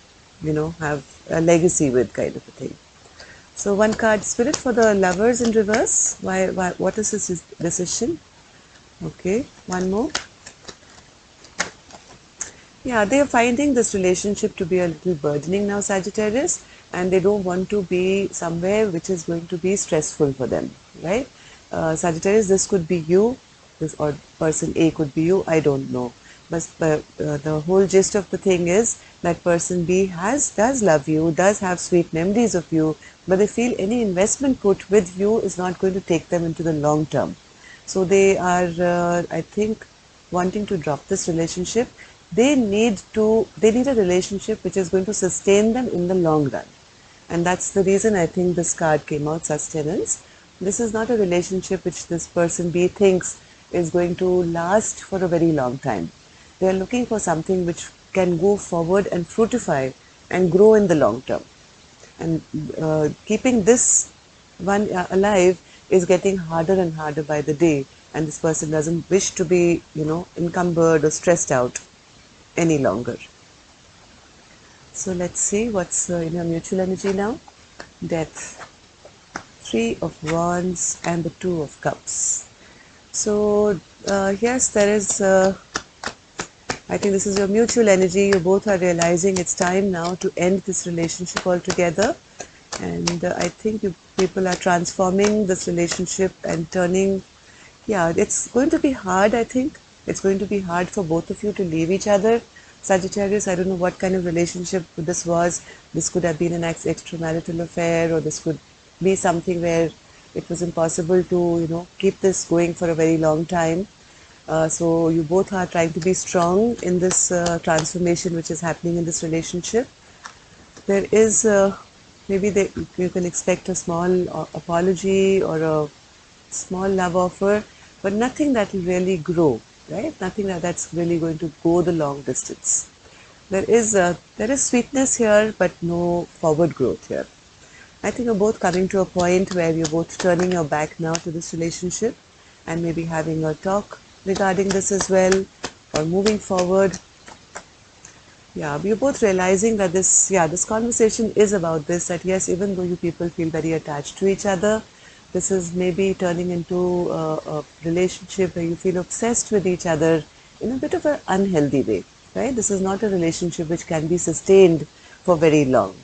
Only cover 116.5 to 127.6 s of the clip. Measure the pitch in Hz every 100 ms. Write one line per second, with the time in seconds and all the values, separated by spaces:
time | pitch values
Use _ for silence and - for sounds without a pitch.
116.5 | 185 233 233 180 180 185 - - 175 170
117.5 | 170 - 160 156 175 175 170 180 165 -
118.5 | 160 170 151 175 170 170 - 165 160 160
119.5 | 180 - 226 269 - - - - - -
120.5 | - - - - 196 - 208 220 214 220
121.5 | 202 196 190 - - - - - 196 208
122.5 | 196 185 - 160 - 180 185 175 - -
123.5 | 180 - 180 - 170 180 185 175 160 -
124.5 | - - 170 185 175 190 190 190 190 156
125.5 | 160 160 156 147 - - - - - -
126.5 | - - 185 196 190 180 180 180 - 196
127.5 | 208